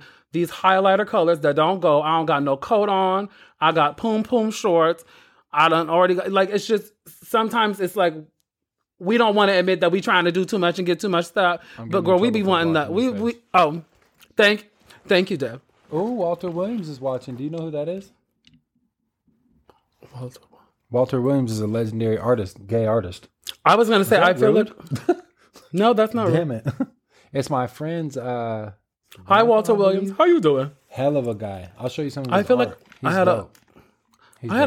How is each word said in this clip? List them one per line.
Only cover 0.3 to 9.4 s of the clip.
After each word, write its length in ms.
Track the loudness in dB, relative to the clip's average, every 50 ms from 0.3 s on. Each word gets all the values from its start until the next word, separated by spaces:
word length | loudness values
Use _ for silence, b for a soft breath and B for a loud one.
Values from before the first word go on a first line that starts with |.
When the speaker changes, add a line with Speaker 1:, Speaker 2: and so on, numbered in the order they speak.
Speaker 1:
these 220 | -4 -4 -4 -4 -4
highlighter 520 | 0 2 2 2 4 4 4 2 2 0
colors 340 | 0 0 0 2 2 0 2
that 160 | 0 0 2
don't 240 | 2 2 2 0 0
go, 200 | 2 2 2 2
I 160 | 2 2 0
don't 100 | 0 0
got 180 | 0 0 0 0
no 120 | -2 -2
coat 320 | -4 -2 0 0 0 2 2
on. 400 | 0 0 0 0 0 -2 -4 -6 b b b b b b
I 120 | 0 0 2
got 240 | 2 0 0 -2
poom 260 | -4 -4 -2 -2 -2 -2
poom 300 | -2 0 0 0 -2 -4
shorts. 520 | -4 -2 2 2 4 2 2 0 -4 -8 b b b b b b b b b 0
I 160 | 2 2 4
done 220 | 4 2 0 0
already 240 | 2 2 4 4 2
got, 160 | 0 -2 -2
like, 200 | 0 0 0 0
it's 160 | -2 -4 -2
just, 260 | -2 -2 -2 -4 -6 _ _ _ -20 -20 -20 -12
sometimes 560 | -2 -2 -2 0 0 0 -2 -2 -2 -2 -4
it's 160 | -6 -6 -2
like, 180 | 0 0 0 0 -4 -16 _ _ _ _ _ _ _ _ _ _ _ _ _ _ -8
we 160 | -2 0 2 2
don't 160 | 4 4 4
wanna 180 | 4